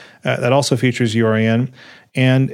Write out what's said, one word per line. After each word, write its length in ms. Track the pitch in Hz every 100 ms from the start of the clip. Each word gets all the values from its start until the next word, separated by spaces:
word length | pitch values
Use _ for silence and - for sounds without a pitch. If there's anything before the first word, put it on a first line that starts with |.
| - -
uh, 160 | - 123
that 120 | 123
also 240 | 135 139 123
features 380 | 127 - 120
Yorion. 560 | 110 113 110 113 113 131 - - - _ -
And 340 | 131 131 131